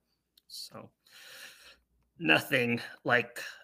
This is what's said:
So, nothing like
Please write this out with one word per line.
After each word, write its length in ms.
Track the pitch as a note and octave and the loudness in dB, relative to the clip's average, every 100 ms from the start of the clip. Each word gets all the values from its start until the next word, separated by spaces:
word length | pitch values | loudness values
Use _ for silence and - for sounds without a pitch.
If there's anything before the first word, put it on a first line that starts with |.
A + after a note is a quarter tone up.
| _ _ _ _ _ | _ _ _ _ _
So, 420 | - - G#2+ - _ _ - - - - - - - _ _ _ - | -16 -14 -14 -16 _ _ -20 -20 -18 -18 -20 -20 -20 _ _ _ -4
nothing 600 | E3 D3+ - C3+ A#2+ A#2 - - | 4 4 4 2 2 0 -4 -6
like 360 | - B2 A#2 - - - | 2 2 2 -6 -12 -14